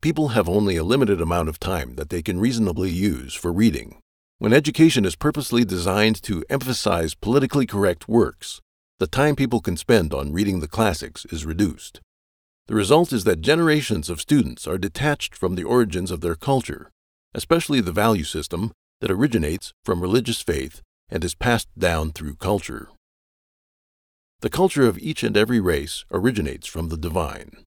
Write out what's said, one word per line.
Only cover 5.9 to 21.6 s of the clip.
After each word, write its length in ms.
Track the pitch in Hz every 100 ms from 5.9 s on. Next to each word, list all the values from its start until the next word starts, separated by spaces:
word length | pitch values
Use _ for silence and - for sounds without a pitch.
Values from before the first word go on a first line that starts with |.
| 98 110 110
to 200 | - 92 -
emphasize 680 | 139 131 123 - 87 82 -
politically 500 | 104 131 135 143 127
correct 420 | 101 101 87 -
works, 540 | 113 98 - - - _ _ _ _
the 80 | 92
time 280 | - 147 143
people 260 | 135 117
can 160 | - 87
spend 360 | - 117 80
on 200 | 69 71
reading 260 | 80 101 92
the 80 | 76
classics 580 | - 110 78 - - -
is 200 | 85 73
reduced. 560 | 80 95 - - - _ _ _ _ _ _ -
The 80 | 110
result 380 | 98 151 170
is 100 | 127
that 180 | 92 85
generations 680 | 82 156 170 151 139 101 78
of 120 | 82
students 460 | - 147 80 - -
are 100 | 90
detached 560 | 95 - 143 147 -
from 220 | - 92 90
the 80 |
origins 480 | 82 123 113 90 90
of 100 | 87
their 140 | 85 82
culture, 560 | - 135 117 - - _ _ _ _
especially 460 | - - 165 - 143
the 100 | 90
value 320 | 87 110 104
system 480 | 73 78 76 85 107 - _ _
that 100 | -
originates 600 | 92 139 113 76 87 - _
from 180 | - 90
religious 400 | 90 117 117 117
faith 400 | - 76 67 - - _ _
and 140 | 80
is 120 | 85 -
passed 340 | 123 117